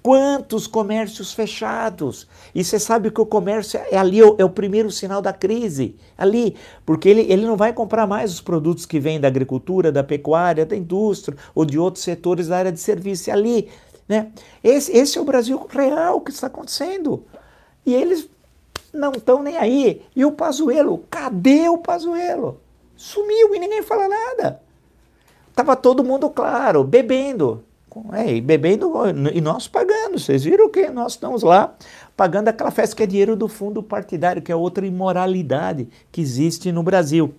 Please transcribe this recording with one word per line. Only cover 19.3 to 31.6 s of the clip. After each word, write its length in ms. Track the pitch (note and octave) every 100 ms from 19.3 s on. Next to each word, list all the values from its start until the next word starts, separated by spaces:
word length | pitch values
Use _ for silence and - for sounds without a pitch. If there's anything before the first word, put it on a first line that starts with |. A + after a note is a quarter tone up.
| B3+
nem 140 | C#4+ E4
aí. 460 | A3+ C4 B3+ E3 -
E 100 | -
o 60 | C#4
Pazuello, 720 | D4 D#4+ C4+ D#4 D4+ C#4+ - -
cadê 580 | E4+ C#4 F#3 F3+ C#4+ E4+
o 100 | E4+
Pazuello? 840 | E4 F4 E4 E4+ F4 E4+ G#3 - _ _ _
Sumiu 600 | _ - - G#4 G#4+ A4
e 40 | G4
ninguém 240 | F4+ G#4+
fala 240 | - A4 G4
nada. 520 | G#4 A4+ B4+ - - _ _ _ _ _ _ _ _ _
Tava 200 | - C4+
todo 300 | C4 C#4 C4
mundo, 260 | B3+ C4+ C#4+
claro, 540 | - - - C4+ D#3+
bebendo. 800 | C3+ A#3 A#3 C4 C#4 B3+ C3+ A2 - _ _ - -
É, 220 | G3+ A3+
e 60 | A#2
bebendo, 520 | B2 D#3+ D3+ G#3+ F#4 D#4+ G#3 D3+ C#3
e 60 | E3+
nós 260 | D#3 E3 -
pagando. 520 | - F#4 G#4+ A4 F4+
Vocês 260 | - C#3
viram 260 | C#3 G4 G#4+
que 180 | G4+ F#4+
nós 240 | B3+ A#3+
estamos 300 | - - B3
lá 320 | E3 F3+